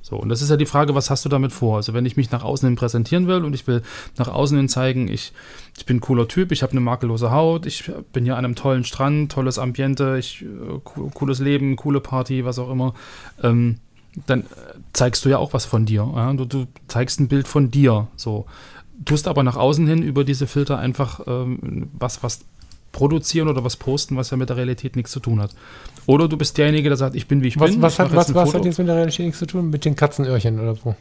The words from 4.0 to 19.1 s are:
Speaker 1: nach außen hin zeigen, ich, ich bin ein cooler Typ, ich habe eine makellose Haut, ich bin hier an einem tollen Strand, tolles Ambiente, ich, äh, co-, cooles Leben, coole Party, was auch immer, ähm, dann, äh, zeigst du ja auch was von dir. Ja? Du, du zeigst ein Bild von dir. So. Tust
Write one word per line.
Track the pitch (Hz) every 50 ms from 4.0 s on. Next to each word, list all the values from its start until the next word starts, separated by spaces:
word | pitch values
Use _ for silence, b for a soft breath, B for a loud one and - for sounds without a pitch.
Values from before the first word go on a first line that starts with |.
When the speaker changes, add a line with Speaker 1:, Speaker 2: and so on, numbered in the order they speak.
| B B B -
Speaker 1:
nach | - -
außen | - - 143 143 143 143
hin | 139 127
zeigen, | - 127 131 131 131 127 127 95
ich, | - 113 - - B B B B B B B B B -
ich | -
bin | - 123 123
ein |
cooler | 113 - 135 120 117 117
Typ, | - 180 185 180
ich | 165 - -
habe | -
eine | - 131
makellose | 123 120 123 123 - 117 113 113 120 113
Haut, | 120 147 160 160 165 165 170
ich | - - - - - - - - _
bin | - 127 120
hier | 120 131 117
an | 127
einem | 123 120
tollen | - - 139 131 127 120
Strand, | - - - 135 139 147 151 151 143
tolles | - 135 131 131 123 -
Ambiente, | 127 127 120 120 135 139 139 131 143 135 131 131
ich, | 123 - - -
äh, | - - 98 - - - - 139 -
co-, | - - 151 135 139 139
cooles | - 143 139 135 127
Leben, | 139 139 143 139 135 139 135 -
coole | - 147 139 139
Party, | 139 - 131 131 127 - 135 131 123
was | 123 123 120
auch | 127 127
immer, | 131 127 127 131 - B B B B B B B B B
ähm, | - 120 117 120 120 120 113 - - - _ _ _ - - 170 - -
dann, | 131 123
äh, | - - - - 60 - - - - -
zeigst | - - 127 127 117 - -
du | 135
ja | 131 127
auch | - 131 -
was | 117 -
von | - - 113 110
dir. | 107 107 104 104 123 151
Ja? | - 113 127 139
Du, | 131 131
du | 120 127 135 127 120 - - - -
zeigst | - 117 127 123 - -
ein | 143 120
Bild | 139 139 135 -
von | - 160 143 123
dir. | 117 143 143 127 113 107 104 - - -
So. | - 117 107 104 107 B B B B B B B B B - 247 160
Tust | -